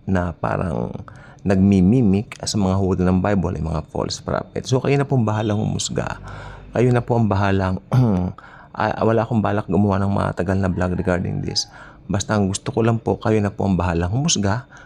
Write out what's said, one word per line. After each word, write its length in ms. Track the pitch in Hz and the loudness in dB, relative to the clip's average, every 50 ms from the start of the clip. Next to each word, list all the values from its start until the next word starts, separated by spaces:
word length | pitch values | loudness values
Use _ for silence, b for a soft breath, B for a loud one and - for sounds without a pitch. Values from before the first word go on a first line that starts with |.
| - - | -6 -2
na 240 | 95 90 87 90 | 0 0 0 -2
parang 580 | 78 - - 55 52 - 95 87 71 58 58 - - - - B B B B B B B | -4 -4 -4 -2 -2 -2 -2 -2 -2 -4 -4 -6 -8 -10 -14 B B B B B B B
nagmimimik 960 | B 92 101 95 95 101 101 95 87 92 117 135 120 98 95 101 107 - - - - | B 0 2 4 6 6 6 6 6 6 4 4 4 4 2 2 0 -4 -10 -12 -8
sa 100 | - - | -4 -2
mga 200 | 107 98 95 95 98 | 0 0 0 0 0
hula 240 | 98 90 95 90 92 | 0 0 0 2 2
ng 160 | 90 92 92 | 2 2 2
Bible 360 | 92 101 104 98 82 90 92 78 | 2 2 2 2 0 0 -2 -4
ay 60 | 78 | -4
mga 180 | 80 82 78 76 - | -4 -4 -4 -6 -6
false 320 | - - - - - - | -6 -6 -4 -4 -6 -8
prophets. 500 | - - - - - - - - - - | -6 -4 -4 -4 -4 -6 -8 -8 -6 -2
So, 100 | 127 131 | -2 0
kayo 140 | - - 139 143 | 0 0 0 0
na 100 | 139 135 | 0 0
pong 180 | 139 131 110 | 0 0 2
bahalang 340 | 107 107 107 113 113 104 104 | 0 0 0 0 0 0 0
humusga. 640 | 110 98 90 - - - - - - - - - - B B B B B B B B B | -2 -2 -2 -4 -4 -4 -4 -4 -4 -6 -8 -10 -12 B B B B B B B B B
Kayo 160 | - - 120 127 123 | -2 0 2 2 2
na 80 | 123 120 | 2 0
po 160 | - 123 117 | 0 0 2
ang 80 | 113 101 | 2 2
bahalang, 560 | 98 98 101 98 98 95 95 92 92 92 - - | 2 2 2 2 2 2 0 0 -2 -4 -4 -2
<clears throat> 0 | - 127 127 113 98 90 90 92 92 B B B B B B B B - | 2 2 4 4 2 0 0 -2 -6 B B B B B B B B -2
ah, 240 | - 107 - - - | -2 -2 0 0 2
wala 240 | 110 113 113 107 - | 2 2 2 0 0
akong 160 | 123 110 101 | 0 0 0
balak 240 | 101 101 104 104 - | 0 0 -2 -2 0
gumawa 320 | 85 92 104 104 95 95 | 0 2 2 2 2 0
ng 80 | 98 98 | 0 0
matagal 480 | 98 98 95 98 101 - 87 90 95 | 0 0 0 -2 -2 -2 -2 0 0
na 160 | 95 98 92 | 0 0 0
vlog 240 | 87 90 90 90 90 | 0 0 0 -2 -2
regarding 480 | 90 87 92 90 87 92 101 98 98 90 | -2 0 0 0 0 0 -2 -4 -4 -4
this. 240 | 85 - - - B B B B B B B B - | -4 -4 -6 -6 B B B B B B B B -4
Basta 320 | 90 101 - - 110 104 | -4 -4 -2 0 0 0
ang 80 | 101 95 | 2 0
gusto 240 | 98 - - - | -2 -4 -6 -6
ko 80 | - 117 | -2 0
lang 160 | 113 113 117 | 2 2 0
po, 240 | 113 - 107 98 - | 0 0 -2 -4 -2
kayo 180 | - 110 110 107 104 | 0 0 0 2 0
na 80 | 101 | 0
po 160 | - - 98 98 | -2 -2 0 0
ang 80 | 95 | 0
bahalang 320 | 85 87 90 85 85 85 90 | 0 0 0 0 0 0 0
humusga 640 | 101 127 147 170 - - 101 98 101 127 - B B B B | 0 0 0 0 0 0 0 0 -2 -2 -4 B B B B